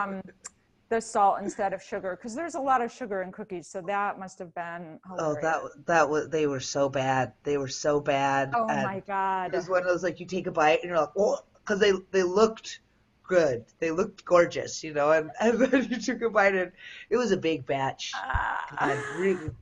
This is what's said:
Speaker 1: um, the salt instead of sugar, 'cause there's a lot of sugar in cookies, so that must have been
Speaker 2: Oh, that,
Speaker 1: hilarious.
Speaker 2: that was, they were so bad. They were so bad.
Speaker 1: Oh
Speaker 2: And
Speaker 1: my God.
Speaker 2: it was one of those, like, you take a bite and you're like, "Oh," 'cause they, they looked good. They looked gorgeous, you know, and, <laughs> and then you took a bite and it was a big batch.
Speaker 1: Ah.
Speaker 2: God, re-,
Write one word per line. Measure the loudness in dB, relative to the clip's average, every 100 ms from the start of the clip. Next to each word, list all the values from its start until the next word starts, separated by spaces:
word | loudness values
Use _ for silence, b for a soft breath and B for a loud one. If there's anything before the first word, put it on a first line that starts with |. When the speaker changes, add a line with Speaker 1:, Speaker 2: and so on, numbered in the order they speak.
Speaker 1:
um, | -4 -6 -12 -18 -20 -20 _ _ _
the | -4
salt | -2 2 4 4
instead | -2 -4 -4
of | -4
sugar, | -8 -8 -6 -8
'cause | -8
there's | -8 -6
a | -4
lot | 0 2
of | 0
sugar | -6 -6 -6
in | -6
cookies, | -10 -12 -12 -10
so | -10
that | -4 -2 -2 -6
must | -12 -14
have | -14
been | -10 -10 -10 -14 -16 -12 -6
Speaker 2:
Oh, | -4 -2
that, | -2 -2
Speaker 1:
hilarious. | -4 -10 0
Speaker 2:
that | 4 4
was, | 2 -2
they | 0 0
were | -2
so | -4 0 0
bad. | 0 0 0 0 -4
They | -2 -2
were | -2
so | -2 0 0
bad. | 2 2 2 2 2
Speaker 1:
Oh | 0 0
Speaker 2:
And | 0
Speaker 1:
my | -2 -4
God. | -6 -2 0 -2 -2
Speaker 2:
it | -4
was | 0
one | 0
of | 2
those, | 0
like, | -2 -4
you | -6
take | -6 -2
a |
bite | 2 4 4
and | 2
you're | 0
like, | 0 2
"Oh," | 2 0 -4 _
'cause | -4 2
they, | 4 2 0
they | 0
looked | 2 4 4 2 -12 -16 _ _ _ _ 0
good. | 4 4 0 -6 _
They | -2
looked | 0 -2 -6
gorgeous, | 4 6 6 2 -6 -8
you | -4
know, | 0 4
and, | 4 2
<laughs> | 0
and | 2 4
then | 4 4 0
you | -2
took | -4 -2
a | 0
bite | 4 4
and | 2 -2 B B B B
it | 0
was | 2
a | 0
big | 0 -2 -2
batch. | -2 -2 -4 -8
Speaker 1:
Ah. | -8 -4 -2 -2 -4 -6 -4
Speaker 2:
God, | -2 -2 -4 -2
re-, | 0 0 -4 -10